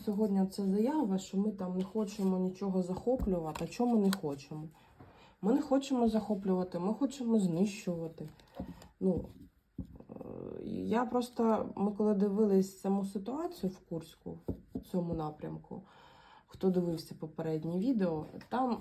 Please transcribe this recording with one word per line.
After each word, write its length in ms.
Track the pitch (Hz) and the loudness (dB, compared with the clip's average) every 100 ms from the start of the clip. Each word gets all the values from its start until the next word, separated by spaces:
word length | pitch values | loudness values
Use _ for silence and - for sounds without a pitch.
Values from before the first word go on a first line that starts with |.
сьогодні 420 | 214 202 214 196 190 | -2 0 2 4 2
ця 200 | - 196 | 0 0
заява, 520 | 202 233 311 226 190 | 2 2 2 0 0
що 200 | - 190 | -2 -2
ми 120 | 214 | -2
там 260 | 196 180 180 | -2 -4 -2
не 80 | |
хочемо 540 | 190 220 202 - 190 185 | -2 -2 -4 0 0 2
нічого 440 | 185 - 196 185 | 0 -2 -2 0
захоплювати. 840 | 175 185 233 254 - 175 160 - | 0 -2 0 0 2 0 -2 -6
А 40 | 170 | -8
чому 280 | - 240 233 | 0 4 6
не 160 | 196 | 4
хочемо? 560 | 190 151 143 - 156 160 - - - - - - _ | 2 -2 -8 -10 -12 -12 -16 -20 -20 -20 -20 -20 _
Ми 120 | 185 | 2
не 80 | 277 | 2
хочемо 460 | - 269 - 254 233 | 4 2 2 2 4
захоплювати, 720 | 214 208 202 196 185 180 175 | 2 0 -2 2 0 0 -2
ми 160 | 180 | -2
хочемо 440 | 226 277 - 233 226 | 0 -2 -2 2 4
знищувати. 880 | 185 165 208 - - 170 160 - 156 - - - 180 - - _ | 4 2 0 0 -4 -4 -6 -8 -14 -16 -20 -14 -12 -14 -20 _
Ну, 280 | 185 170 - - - _ _ - | 0 0 -4 -14 -20 _ _ -14
е, 40 | - - - - - 50 - 50 | -12 -14 -16 -14 -12 -10 -10 -10
я 400 | - 92 190 220 | -8 -4 2 2
просто, 640 | 240 240 240 - 226 214 - - | 2 0 -2 2 4 4 0 0
ми 160 | 202 | -2
коли 220 | 202 214 | 2 2
дивились 640 | 196 202 196 214 190 190 - | 4 4 4 6 6 4 -2
саму 240 | 196 196 | 0 0
ситуацію 680 | 196 214 240 277 349 - 185 | 0 -4 -6 -6 -6 -4 -4
в 60 | - - | -4 -8
Курську, 500 | 165 160 - 175 170 - - - | -8 -8 -16 -14 -10 -8 -8 -8
в 60 | - | -12
цьому 340 | - 185 170 | -4 -2 -2
напрямку, 680 | 165 151 151 160 160 - - - - - - - - _ | -2 -4 -6 -10 -10 -10 -14 -14 -20 -20 -20 -20 -20 _
хто 240 | - 190 | 0 2
дивився 440 | 180 175 160 - | 4 2 -2 -6
попереднє 640 | - 160 - 160 156 160 180 | -12 -10 -6 -2 -2 -2 0
відео, 480 | 233 240 185 156 151 - - | 2 2 2 0 -4 -12 -6
там 300 | 233 254 220 | 0 0 0